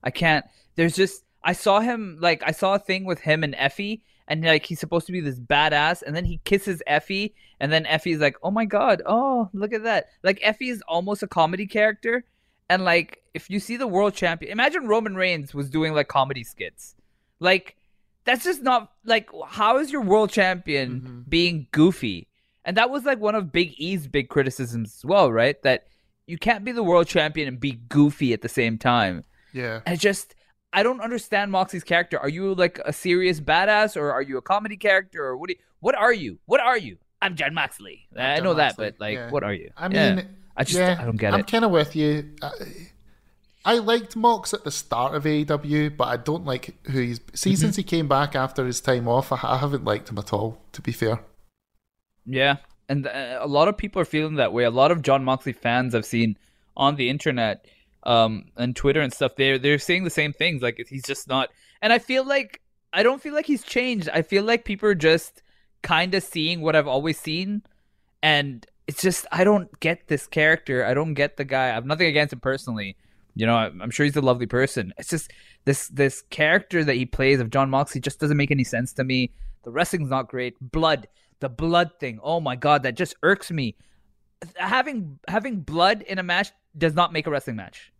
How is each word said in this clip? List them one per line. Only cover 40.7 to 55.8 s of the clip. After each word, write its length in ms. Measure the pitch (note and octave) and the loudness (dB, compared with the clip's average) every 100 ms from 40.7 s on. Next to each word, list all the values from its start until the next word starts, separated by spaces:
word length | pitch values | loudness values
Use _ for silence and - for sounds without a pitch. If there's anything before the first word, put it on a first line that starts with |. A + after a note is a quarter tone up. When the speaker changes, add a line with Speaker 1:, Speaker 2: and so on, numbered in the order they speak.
| F3 | 2
Speaker 2:
yeah, 200 | F3+ F3 | 2 0
Speaker 1:
I 40 | A#2+ | -2
don't 120 | A2+ | -2
get 160 | A2 | 0
Speaker 2:
I'm 60 | G3 | 0
Speaker 1:
it. 80 | G3+ | 0
Speaker 2:
kinda 200 | A3+ A3+ | 0 4
with 280 | F3 D3+ D#3 | 2 2 0
you. 340 | D3+ D3+ D3 - | 0 0 -4 -10
I, 80 | C#3+ - - - E3+ _ - _ _ _ _ _ | -12 -10 -14 -16 -20 _ -20 _ _ _ _ _
I 140 | - A#3 | 0 2
liked 360 | G#3+ A#3 A3+ A3+ | 2 0 0 0
Mox 380 | A#3 A3+ F3 | 2 2 -2
at 100 | G#3 | -6
the 80 | - | -6
start 440 | - - A#2 B2+ D3+ | -8 -4 -2 0 0
of 100 | D3+ | 0
A 40 | |
E 140 | D3+ D3 | 0 0
W, 440 | D3 D3 D3+ D3+ | -2 0 0 0
but 180 | D3 A#2+ | 0 -2
I 100 | A#2+ | -2
don't 280 | A#2 D#3+ E3+ | -2 -4 -2
like 300 | B2+ - - - | -6 -6 -16 -6
who 120 | C3+ | -2
he's, 200 | B2 A#2 - | -2 -4 -10
see, 180 | - - | -4 0
Speaker 1:
Mm-hmm. 80 | F#3+ | 2
Speaker 2:
since 140 | D#3 - | 2 0
he 80 | |
came 240 | F#3+ E3+ D3+ | -2 -2 2
back 280 | C#3 C#3+ C#3+ | 2 2 0
after 300 | C3 - B2+ | -2 -2 -2
his 140 | A#2+ | -2
time 260 | - B2+ A#2 | 0 0 2
off, 240 | B2 C3+ | 0 0
I, 80 | B2+ | -4
I 160 | - C3 | 0 0
haven't 280 | C#3+ C#3 - | 0 -2 -2
liked 240 | G#2 - | -2 -4
him 80 | G#2 | -10
at 120 | G2+ | -4
all, 280 | G#2 A2 A2+ - | -4 -4 -8 -18
to 80 | - | -10
be 100 | - | -8
fair. 300 | A#2+ A2+ A2 - _ _ _ _ _ _ _ _ _ - | -2 -2 -2 -6 _ _ _ _ _ _ _ _ _ -6
Speaker 1:
Yeah, 320 | C3 C#3 C#3 - _ _ | 0 2 0 -4 _ _
and, 180 | C#3 C3+ | -4 -4
uh, 320 | A#2 B2+ B2+ | -8 -8 -6
a 60 | D3 | 0
lot 200 | C#3+ E3 | 4 4
of 100 | G3+ | 2
people 240 | G3+ G3 | -6 -2
are 40 | E3 | -2
feeling 300 | D#3 D#3 D3+ | 0 -2 0
that 180 | A#2 | 0
way. 100 | A2 | 2
A 80 | A#2+ | 2
lot 200 | A#2 C#3 | 4 4
of 100 | E3+ | 4
Jon 220 | C#3 C3+ | 2 2
Moxley 300 | C3 C3 - | 2 -2 -4
fans 420 | A#2+ A#2+ B2 | -6 0 0